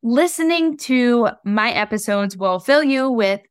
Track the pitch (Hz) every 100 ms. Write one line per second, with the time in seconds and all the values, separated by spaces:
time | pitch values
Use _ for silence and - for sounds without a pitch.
0 | 233 247 349 - 320 339 330 302 - 254
1 | 240 240 220 - 196 208 233 - 208 214
2 | 214 202 202 190 190 185 - 285 302 269
3 | 269 240 196 202 _